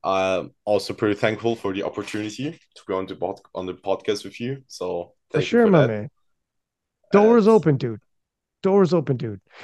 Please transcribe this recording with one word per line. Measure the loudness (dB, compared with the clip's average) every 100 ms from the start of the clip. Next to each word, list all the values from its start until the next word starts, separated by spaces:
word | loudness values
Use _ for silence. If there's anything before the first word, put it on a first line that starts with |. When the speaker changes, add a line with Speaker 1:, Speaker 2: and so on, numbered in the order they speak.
Speaker 1:
I'm | -4 -2 0 -2 -6 -10
also | -2 -2 -2
pretty | -2 -2 0
thankful | 0 -2 -4 -4
for | -6
the | -6
opportunity | -6 -8 -8 -8 -8 -8 -10
to | -12 _ -18 -8
be |
on | -6 -6
the | -8
pod-, | -8 -8 _ -10
on | -10
the |
podcast | -8 -4 -4 -4 -6 -8
with | -10
you. | -10 -10 -14
So | -12 -8 -8 -10 _ _
Speaker 2:
For | -4
Speaker 1:
thank | 0
you |
Speaker 2:
sure, | 2 4
Speaker 1:
for |
Speaker 2:
my | 6
Speaker 1:
that. | 4
Speaker 2:
man. | 0 -8 -14 _ _ _ _ _ _ _ _ _
Doors | 4 6 6 6
Speaker 1:
And | 4
Speaker 2:
open, | 4 0
dude. | -2 -8 _ _ _ _ _ _
Doors | 0 4 4
open, | 2 0 -4
dude. | -6 -10 _ -20